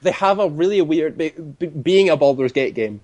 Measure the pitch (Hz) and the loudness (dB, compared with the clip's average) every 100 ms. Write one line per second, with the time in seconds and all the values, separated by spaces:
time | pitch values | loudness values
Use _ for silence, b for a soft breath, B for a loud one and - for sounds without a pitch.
0 | 185 - 196 196 190 147 180 202 156 160 | -4 0 0 2 0 0 0 2 2 0
1 | 156 - 160 - 156 139 165 151 139 190 | -2 -4 -6 -6 -16 -10 -8 -6 2 4
2 | 196 147 143 131 127 139 131 117 110 104 | 4 4 2 2 0 0 -2 -2 -6 -6